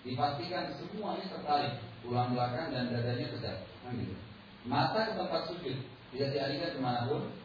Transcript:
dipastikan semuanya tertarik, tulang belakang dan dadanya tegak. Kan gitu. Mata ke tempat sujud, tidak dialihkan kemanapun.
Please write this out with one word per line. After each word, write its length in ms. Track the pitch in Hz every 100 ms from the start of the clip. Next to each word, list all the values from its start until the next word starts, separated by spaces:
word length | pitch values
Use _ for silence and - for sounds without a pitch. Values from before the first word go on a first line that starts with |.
dipastikan 720 | 123 127 147 139 170 - - -
semuanya 480 | 185 214 202 185 185
tertarik, 520 | - 147 147 139 - - -
tulang 320 | 120 123 123 123
belakang 360 | 123 - 113 127
dan 160 | 120
dadanya 400 | 117 120 - - -
tegak. 220 | - - - -
Kan 160 | - -
gitu. 160 | 95 - - - - - 120
Mata 440 | 135 - 220 220
ke 20 | 190
tempat 260 | 180 165 -
sujud, 300 | 175 139 127 - - -
tidak 180 | 123 139 139
dialihkan 400 | - 147 170 -
kemanapun. 520 | 131 120 120 440 - -